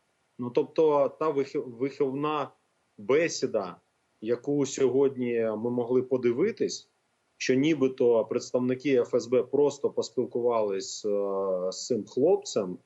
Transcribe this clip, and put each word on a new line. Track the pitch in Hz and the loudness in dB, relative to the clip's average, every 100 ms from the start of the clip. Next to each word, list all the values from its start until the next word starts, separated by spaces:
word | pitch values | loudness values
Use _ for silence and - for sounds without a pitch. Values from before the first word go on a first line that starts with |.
| _ _ _ - | _ _ _ -10
Ну, | 123 | -2
тобто | 151 135 - 156 147 131 - | -2 0 2 2 4 0 0
та | 156 | -2
вихи-, | 139 135 147 123 117 | -2 -2 -6 -8 -6
виховна | 139 - 135 135 151 151 131 - _ _ _ - | -6 -2 -2 -2 -4 -4 -6 -10 _ _ _ -12
бесіда, | 101 143 165 - 120 110 92 90 _ _ _ _ | 0 2 2 -2 -2 -2 -4 -10 _ _ _ _
яку | 107 120 143 147 131 | -4 -2 0 0 -2
сьогодні | - 131 131 139 127 123 117 | 0 2 4 2 0 -2 0
ми | 113 107 120 | 0 -2 -2
могли | 123 117 127 | -2 2 0
подивитись, | 127 131 120 120 208 220 101 - - _ _ _ _ _ | 2 0 2 2 0 0 -4 -4 -14 _ _ _ _ _
що | - | 0
нібито | 127 151 147 131 131 120 113 | 2 2 2 0 4 4 4
представники | 107 120 - 123 127 127 143 123 | 2 -4 -2 -2 0 -2 2 2
Ф | 113 | 2
С | 123 110 | -2 2
Б | 123 | 0
просто | - 139 143 139 - | 2 2 2 0 -4
поспілкувались, | - - - 117 123 120 117 104 95 95 - | -4 -4 -4 -4 -2 0 0 0 -2 -6 -6
е, | 104 101 98 98 98 92 92 | -2 -2 0 -2 -2 -2 -4
з | - - | -6 -4
цим | 117 | -4
хлопцем | - 127 156 202 - 117 92 90 | -2 2 4 4 0 -4 -4 -8